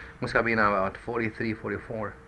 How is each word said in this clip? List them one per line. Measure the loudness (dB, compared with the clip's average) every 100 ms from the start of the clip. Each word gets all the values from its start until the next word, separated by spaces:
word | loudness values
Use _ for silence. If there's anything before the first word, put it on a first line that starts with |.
| -14 -6
Must | 0
have | 2 4
been | 4
about | 4 4 2 -2
forty-three, | -4 -2 -2 -2 -4
forty-four. | -2 -4 -6 -6 -6 -8 -10